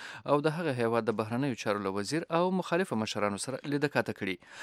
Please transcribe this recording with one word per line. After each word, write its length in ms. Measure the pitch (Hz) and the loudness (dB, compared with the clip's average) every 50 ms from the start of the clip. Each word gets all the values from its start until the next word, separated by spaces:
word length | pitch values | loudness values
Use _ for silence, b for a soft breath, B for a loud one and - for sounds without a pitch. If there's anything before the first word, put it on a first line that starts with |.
| B B B B B | B B B B B
او 160 | B 139 147 | B 2 4
د 60 | 147 156 | 4 2
هغه 240 | 147 170 175 156 | 0 0 0 0
هیواد 320 | 127 123 120 113 120 117 110 | 2 2 4 4 4 4 4
د 60 | 117 | 2
بهرنیو 440 | 110 104 110 104 117 120 143 143 117 | 2 2 0 0 0 0 0 0 -2
چارو 260 | - - 113 101 104 | -2 0 0 0 2
له 100 | 101 95 | 0 0
وزیر 320 | 95 101 101 95 139 160 - - | -2 -2 -2 -2 -2 -2 -2 0
او 220 | 165 170 180 185 | 2 2 2 2
مخالفو 440 | 190 185 175 - 170 175 190 - 127 | 2 0 0 0 0 0 0 0 0
مشرانو 420 | 107 107 - - 107 101 104 101 95 | 0 0 -2 -2 0 0 0 0 -2
سره 220 | - - 123 - - | -4 -6 -6 -6 -4
لیده 220 | 147 143 143 151 143 | -2 -2 0 0 0
کاته 260 | - 131 113 - - | 2 0 0 0 -2
کړي۔ 220 | - 110 95 92 - B B B B | -4 -4 -4 -4 -4 B B B B